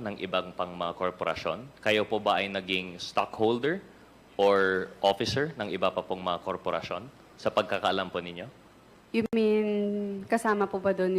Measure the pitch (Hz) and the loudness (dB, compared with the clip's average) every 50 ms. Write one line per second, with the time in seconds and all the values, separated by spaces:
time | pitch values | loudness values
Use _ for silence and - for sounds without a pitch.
0 | 120 104 101 - - 95 90 92 90 90 85 - 92 90 87 87 87 85 82 - | -8 -8 -6 -6 -6 -2 -2 -2 -2 -2 -4 -6 -6 -4 -4 -4 -4 -4 -2 -2
1 | 92 90 87 - 87 82 80 - - 85 80 98 127 143 - - - 110 107 107 | -2 -2 -2 -2 -2 -2 -2 -2 -2 -4 -4 -4 -8 -14 -18 -4 0 2 2 2
2 | 104 - 113 107 104 101 98 90 98 98 98 98 92 92 95 92 92 92 87 87 | 2 2 -2 0 2 2 2 2 2 -2 -4 -4 -2 -2 -2 -2 -2 -6 -10 -10
3 | - - - - 101 - - - 110 110 117 120 123 147 175 - - - - - | -12 -2 0 0 0 0 0 2 2 2 4 2 2 0 0 -2 -6 -12 -20 -20
4 | - - - - - - - - 98 101 101 98 95 95 95 92 92 - - - | -20 -20 -20 -20 -20 -8 0 4 6 6 8 8 6 4 4 2 0 -4 -4 2
5 | - 98 98 - 117 107 - 131 143 160 156 - 104 101 85 90 98 92 90 92 | 2 2 4 4 0 0 0 0 -2 -2 -4 -6 -4 -4 -2 0 0 2 0 0
6 | 90 - 98 92 90 90 87 85 - 95 92 87 - 92 85 82 80 - 90 90 | -4 -4 -6 -4 -2 -2 -4 -2 -2 -4 -6 -4 -2 -2 -2 -2 -2 -4 -8 -8
7 | 107 135 - - - - - - - 110 - 107 104 95 104 95 92 98 92 98 | -8 -12 -18 -20 -20 -20 -20 -6 -4 0 0 2 0 0 -2 0 2 0 0 0
8 | 95 90 - 92 87 87 85 87 92 127 - - - - - - - - - - | -2 -4 -4 -6 -6 -6 -8 -10 -12 -12 -14 -18 -20 -20 -20 -20 -20 -20 -20 -20
9 | - - - 226 214 - - 226 220 214 214 214 214 214 208 208 208 208 202 208 | -14 -4 -2 -2 -2 0 0 2 2 4 4 2 2 0 0 0 0 -2 -2 -4
10 | 208 202 202 196 190 - 226 226 - 226 208 208 202 196 - 196 185 196 190 185 | -4 -6 -6 -8 -4 -2 -2 0 2 2 2 2 0 0 -2 0 0 0 2 2
11 | 185 185 185 | 2 2 2